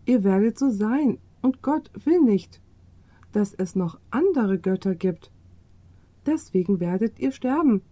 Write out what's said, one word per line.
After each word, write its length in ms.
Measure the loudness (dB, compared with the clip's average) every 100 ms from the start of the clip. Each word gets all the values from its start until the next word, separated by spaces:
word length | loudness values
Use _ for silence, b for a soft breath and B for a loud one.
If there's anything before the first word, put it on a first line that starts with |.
| 2
Ihr 180 | 0
werdet 360 | 2 2 0 0
so 100 | -2
sein, 480 | 0 -2 0 0 -2 -8 _
und 220 | -4 -2
Gott 260 | -2 -4 -4 -8 0
will 160 | 4
nicht, 400 | 4 2 -2 -20 -20 -20 -20 -20 b b b
dass 220 | -4 -4
es 220 | -4 -6 -2
noch 240 | -4 -6 -8
andere 480 | -2 0 0 0 0
Götter 340 | -2 -2 -2
gibt. 380 | -2 -4 -4 -12 -20 -20 -20 _ -20 -20 b b _ -4
Deswegen 540 | -4 -2 -2 0 -2
werdet 400 | -2 -2 -4 -2
ihr 120 | -6
sterben. 500 | -4 -2 2 2 2 0